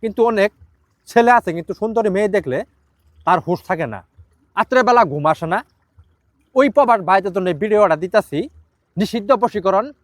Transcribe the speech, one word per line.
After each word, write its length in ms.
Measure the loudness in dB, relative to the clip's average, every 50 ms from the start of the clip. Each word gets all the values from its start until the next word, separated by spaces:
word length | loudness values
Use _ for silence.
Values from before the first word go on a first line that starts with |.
| -8
কিন্তু 180 | -8 0 0 0 2
অনেক 180 | 2 2 0 0 _ _ -20 _ _ _ _ _ _ _ _ 0
ছেলে 220 | 2 4 4 6 4 4
আছে 120 | 2 0 -6 -6
কিন্তু 140 | -6 -8 -8 -6
সুন্দরী 300 | -6 -4 -2 0 0 0 0
মেয়ে 140 | 0 -2 0 0 -2
দেখলে 220 | -2 -2 -6 -6 -6 _ _ _ _ _ _ _ _ _ _ _ _
তার 140 | 0 0 0 0
হুঁশ 140 | -2 -6 -6 -4 -6
থাকে 160 | -4 -4 -4 -8 -8
না, 60 | -12 -14 _ _ _ -20 _ _ _ _ _ _ -4
রাত্রেবেলা 460 | -4 _ 2 0 2 4 4 4 4 2
ঘুম 140 | 0 -2 0 0
আসে 160 | 0 0 -2 -4 -4
না। 60 | -4 -6 _ _ _ _ _ _ _ _ _ _ _ _ _ _ _ _ _ _
ওই 120 | -2 -2 0 2
প্রবাস 240 | 2 2 2 2 0 2 0
ভাইদের 240 | 0 0 0 -2 -6
জন্য 120 | -4 -4 -4 -4
এই 40 | -4
ভিডিওটা 360 | -2 0 2 2 2 2 2 -2 -4
দিতেছি, 360 | -2 0 -2 -2 0 -6 -8 -8 -8 _ -20 _ _ _ _ _ _ _ -4
নিষিদ্ধ 320 | -4 -2 -4 -6 0 0 0 0 0
বশীকরণ 420 | -2 -4 -2 -2 0 0 0 -2 -4 -10 _